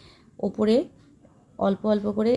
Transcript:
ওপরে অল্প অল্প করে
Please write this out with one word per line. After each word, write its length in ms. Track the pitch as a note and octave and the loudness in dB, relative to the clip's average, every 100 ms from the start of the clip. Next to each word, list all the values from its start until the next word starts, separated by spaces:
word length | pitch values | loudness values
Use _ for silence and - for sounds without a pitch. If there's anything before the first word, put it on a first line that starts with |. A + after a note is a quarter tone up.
| - - - - | -20 -20 -20 -8
ওপরে 360 | G3+ G#3 G#3+ A#3+ F4+ - - - - _ _ - | -6 0 2 2 0 -10 -20 -20 -20 _ _ -2
অল্প 220 | G3 G3 G#3+ | -2 0 0
অল্প 200 | G#3+ G#3 | -2 -2
করে 200 | G#3 A3 | -2 0